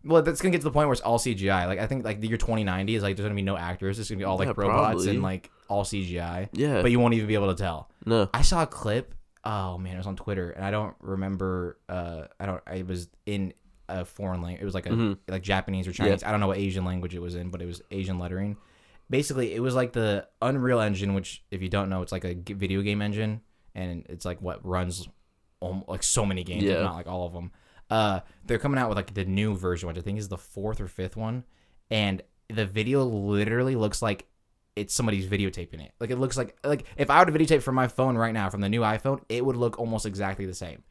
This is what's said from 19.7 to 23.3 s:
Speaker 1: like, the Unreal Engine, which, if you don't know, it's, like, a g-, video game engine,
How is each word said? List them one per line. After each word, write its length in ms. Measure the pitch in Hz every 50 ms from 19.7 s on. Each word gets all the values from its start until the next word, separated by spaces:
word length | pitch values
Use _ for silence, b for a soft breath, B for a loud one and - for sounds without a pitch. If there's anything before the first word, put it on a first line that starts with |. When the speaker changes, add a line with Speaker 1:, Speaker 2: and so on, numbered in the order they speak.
| 123
Speaker 1:
like, 180 | 127 127 120 -
the 340 | 120 113 107 101 101 - - _ _
Unreal 380 | - 123 135 139 123 127 123 117
Engine, 320 | 110 107 101 95 101 98 98
which, 300 | 98 90 - - - - _
if 100 | - 92
you 80 | 95 92
don't 200 | 101 101 98 95
know, 120 | 95 92
it's, 100 | 90 -
like, 120 | - 92 85
a 100 | 90 87
g-, 180 | 90 87 - 104
video 280 | 98 101 92 95 98
game 200 | 98 104 104 104
engine, 400 | 104 104 101 104 110 110